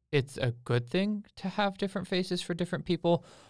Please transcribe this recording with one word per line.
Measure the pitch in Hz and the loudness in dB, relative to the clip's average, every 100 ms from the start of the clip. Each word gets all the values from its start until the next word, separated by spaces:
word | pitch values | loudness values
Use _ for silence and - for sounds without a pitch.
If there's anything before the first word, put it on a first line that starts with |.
| - | 0
it's | 147 127 - | 0 0 0
a | 127 120 | 0 -2
good | - 120 120 | 0 0 2
thing | 175 208 208 - - | 0 0 -2 -6 -8
to | 190 | -6
have | 208 202 196 | 0 0 0
different | 196 196 185 | -4 -2 -2
faces | 185 185 180 | -2 0 -2
for | - | -2
different | 175 175 156 | -2 -2 -4
people? | - 170 170 170 - - | -2 0 4 2 0 -20